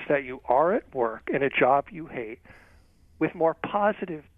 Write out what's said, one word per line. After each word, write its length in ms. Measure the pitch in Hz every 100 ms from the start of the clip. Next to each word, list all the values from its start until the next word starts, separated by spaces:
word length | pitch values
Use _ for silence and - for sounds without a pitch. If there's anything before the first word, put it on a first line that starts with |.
| -
that 140 | 143
you 180 | 127 127 -
are 280 | 123 165
at 220 | 240 - 135
work 340 | 117 110 -
in 120 | 190
a 60 | 135
job 360 | - 127 139 -
you 160 | 160 156
hate 320 | - 110 117 - - - - _ _ _ -
with 160 | 160 180
more 180 | 165
positive 720 | - - 202 208 208 180 156 -